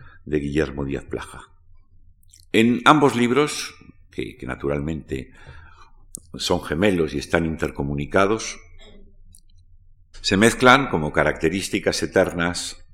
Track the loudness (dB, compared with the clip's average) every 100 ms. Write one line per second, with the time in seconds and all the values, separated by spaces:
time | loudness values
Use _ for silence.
0 | -20 -20 -6 -4 -2 -2 -2 -4 -6 -8
1 | -8 -12 -12 -18 -20 -20 -20 -20 _ -20
2 | -20 _ -20 -20 0 4 4 4 6 6
3 | 4 4 2 2 0 -4 -10 -14 -20 -20
4 | -14 -10 -10 -10 -12 -6 -4 -2 -4 -8
5 | -8 -10 -10 -18 -20 -20 -20 -20 -20 -20
6 | -16 -16 -16 -10 -4 -4 -2 0 0 0
7 | -2 -4 -2 -2 -2 -4 -6 -4 -6 -4
8 | 0 0 2 -2 -6 -14 -20 -20 -20 -20
9 | -20 -20 -20 -20 -20 -20 -20 -20 -20 -20
10 | _ -10 -2 4 4 6 6 6 4 -2
11 | 0 2 0 0 -2 -2 -2 -2 -2 -2
12 | 0 2 2 0 -4 -4 -10 -14 -20